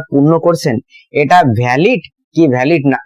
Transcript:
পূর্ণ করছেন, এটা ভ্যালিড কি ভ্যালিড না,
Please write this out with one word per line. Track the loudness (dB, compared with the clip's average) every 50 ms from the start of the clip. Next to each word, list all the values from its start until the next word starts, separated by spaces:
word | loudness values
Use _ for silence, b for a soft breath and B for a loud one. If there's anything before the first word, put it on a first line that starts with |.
| -2 -2
পূর্ণ | -2 0 2 2 0 0
করছেন, | 0 0 -2 -2 -2 -4 -4 -6 -8 _ b b b b
এটা | b -2 0 2 2 2 2
ভ্যালিড | 2 0 -2 -2 -2 0 0 0 0 0 -2 -6 -10 _ _ _ _ -2
কি | 0 0
ভ্যালিড | 2 0 0 0 0 0 0 0
না, | -2 -2 -2 -2